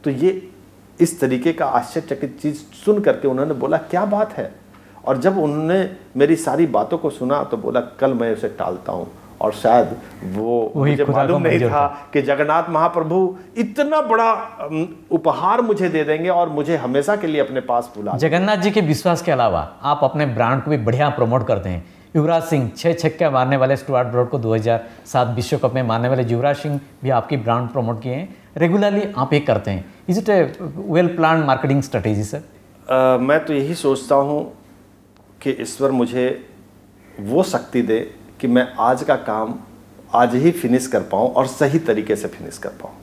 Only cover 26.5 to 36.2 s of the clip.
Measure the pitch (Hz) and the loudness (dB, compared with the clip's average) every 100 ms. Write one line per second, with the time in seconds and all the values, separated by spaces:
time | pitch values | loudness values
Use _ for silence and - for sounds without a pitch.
26.5 | 143 151 143 - - 135 123 - 135 113 | -2 -4 -6 -8 -8 0 0 0 -2 0
27.5 | 117 120 135 113 113 127 131 185 - - | 0 0 -4 -4 -4 -6 -8 -8 -16 -14
28.5 | 147 165 202 202 202 202 123 135 147 143 | 0 2 4 2 0 -2 -4 0 2 2
29.5 | 107 - 95 - - - 185 214 196 139 | 0 0 -6 -8 -12 -2 -2 2 2 2
30.5 | - 165 151 202 165 175 175 160 160 147 | -2 -12 -10 -2 2 2 2 2 2 2
31.5 | 131 139 139 135 113 101 104 104 147 - | 0 2 0 0 -2 -2 -2 -4 -8 -14
32.5 | - - - - 131 131 127 131 156 156 | -20 -20 -20 0 2 4 4 2 2 2
33.5 | 143 139 170 143 135 - 139 139 147 147 | -2 -2 -2 0 -2 2 2 2 -2 -6
34.5 | - - - - - _ - - - 139 | -14 -20 -20 -20 -20 _ -20 -20 -6 -4
35.5 | 131 117 - 135 131 120 127 | -4 -6 -2 0 2 0 0